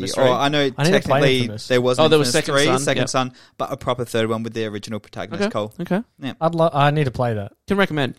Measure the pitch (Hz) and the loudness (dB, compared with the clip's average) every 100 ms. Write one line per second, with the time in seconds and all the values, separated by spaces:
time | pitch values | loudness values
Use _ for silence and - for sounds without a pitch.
0 | 92 - 131 123 143 147 139 123 147 143 | -4 0 2 2 0 0 -2 0 2 2
1 | - 135 139 131 120 104 - 127 123 127 | 2 2 4 2 0 -6 0 2 2 4
2 | 156 156 131 156 151 139 143 127 143 131 | 4 4 4 0 2 2 2 2 0 0
3 | 123 135 127 - - _ - 135 - 123 | 0 0 -2 -6 -20 _ -8 -6 -4 -4
4 | 120 117 113 113 113 110 110 104 104 107 | -2 -2 -2 -2 -4 -6 -6 -6 -8 -12
5 | - - 95 175 202 113 104 - 170 180 | -12 -12 -10 -4 -4 -2 -6 -8 -4 -4
6 | 240 _ 139 - 165 170 165 147 143 151 | -4 _ -14 -4 -2 2 0 4 2 2
7 | 135 113 123 110 101 _ - 196 190 151 | -2 -2 -2 -2 -8 _ -4 0 0 0
8 | 131 | -4